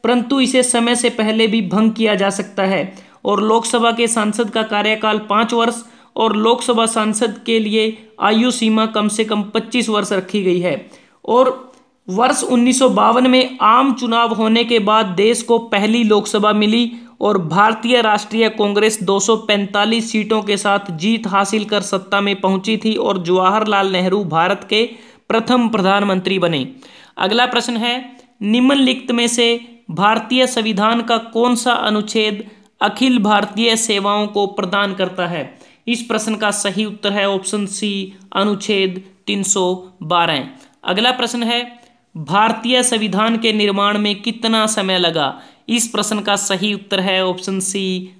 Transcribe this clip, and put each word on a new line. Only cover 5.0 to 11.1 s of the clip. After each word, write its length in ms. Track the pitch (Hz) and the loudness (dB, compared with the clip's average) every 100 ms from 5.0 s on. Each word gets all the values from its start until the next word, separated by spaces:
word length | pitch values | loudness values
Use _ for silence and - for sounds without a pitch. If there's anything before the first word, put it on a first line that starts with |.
| 214 214 | 0 -2
पाँच 340 | 214 202 226 | 0 0 2
वर्ष 320 | 240 233 226 - - _ - | 2 0 -2 -12 -20 _ -2
और 200 | 220 208 | 0 2
लोकसभा 500 | 220 247 254 233 226 | 2 2 0 0 0
सांसद 560 | 226 214 214 233 - - | 0 -2 0 -2 -4 -2
के 120 | 226 | 0
लिए 500 | 214 220 220 220 - - | 0 0 0 -4 -18 -2
आयु 300 | 202 220 247 | 0 2 2
सीमा 360 | 247 226 220 220 | 0 0 2 0
कम 220 | 220 208 | 0 -2
से 160 | 208 | -2
कम 180 | 220 214 | -2 -2
पच्चीस 460 | 202 226 220 247 240 | -2 -4 -2 -4 0
वर्ष 240 | 208 202 | -2 0
रखी 300 | 196 185 214 | -4 -2 -2
गई 180 | 185 180 | 0 0
है। 300 | 175 139 - - _ | 0 -4 -8 -20 _